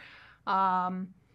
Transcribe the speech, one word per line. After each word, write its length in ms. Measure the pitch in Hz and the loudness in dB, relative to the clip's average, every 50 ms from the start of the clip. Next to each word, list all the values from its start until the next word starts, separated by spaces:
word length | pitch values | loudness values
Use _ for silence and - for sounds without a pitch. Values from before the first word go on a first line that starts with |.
| - - - - - - - _ _ | -14 -20 -20 -20 -20 -20 -20 _ _
Um, 640 | - 202 190 190 190 185 185 180 185 185 185 190 185 - - _ _ | -2 0 2 2 2 2 2 0 -2 -4 -6 -8 -10 -14 -20 _ _